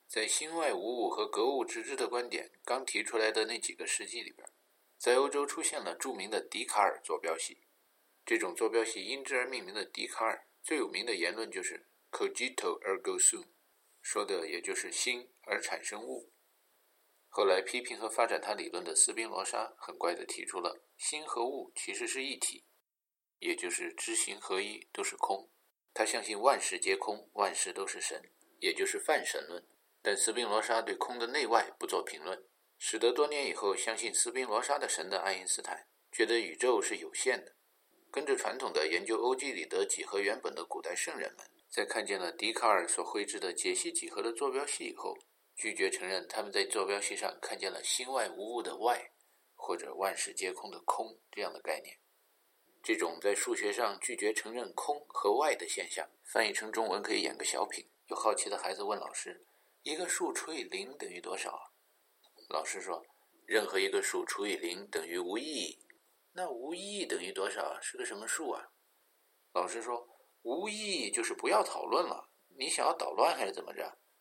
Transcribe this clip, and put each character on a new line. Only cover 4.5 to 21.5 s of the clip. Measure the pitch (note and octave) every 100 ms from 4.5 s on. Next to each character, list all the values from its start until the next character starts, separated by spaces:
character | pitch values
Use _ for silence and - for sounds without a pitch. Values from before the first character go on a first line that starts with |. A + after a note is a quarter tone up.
| _ _ _ _ -
在 | B2 B2+
欧 | C3+
洲 | C#3+ C#3+
出 | -
现 | D#3 D3
了 | F#2 -
著 | C3+ G#2
名 | G2+
的 | G#2+
笛 | - G#2+ -
卡 | G#2+
尔 | F#2+ -
坐 | - D2+
标 | E2+ E2
系。 | - - _ _ _ _ _ _ -
这 | A2+
种 | F#2+ F2
坐 | A2
标 | A2+
系 | A2 G2
因 | G2 C3+
之 | C3 C3
而 | B2+
命 | B2+
名 | F#2
的 | G#2 -
笛 | - G#2
卡 | - A2+
尔 | - - _
最 | - C3
有 | G#2
名 | F#2 A#2
的 | F#2+
言 | E2+
论 | G#2+ A2+
就 | G2
是 | F2 - _ _ -
“Cogito | - G2 G#2 B2+ - F#2 E2
ergo | G2 F#2+ F#2+ F#2
sum”， | - G2+ - _ _ _ _ _
说 | - G#2+ G2
的 | F#2 D#2+
也 | F2
就 | F#2
是 | F2+ F#2+
心 | - B2+ B2 B2 _
而 | - G#2
产 | - F#2+
生 | - G#2+
物。 | B2 C3 - _ _ _ _ _ _ _ _ _ _
后 | - G2
来 | F#2
批 | F#2+ B2
评 | B2 G#2+
和 | A2
发 | B2+ A2+
展 | G2
他 | F#2+ G#2
理 | -
论 | F2
的 | - -
斯 | -
宾 | A2 A2+
罗 | F#2 F#2+
莎 | A2 A2+ -
很 | - -
怪 | F2 E2+
地 | -
提 | -
出 | F2 F#2+
了 | F2 - _ -
心 | - D3+
和 | D#3 A#2+
物 | B2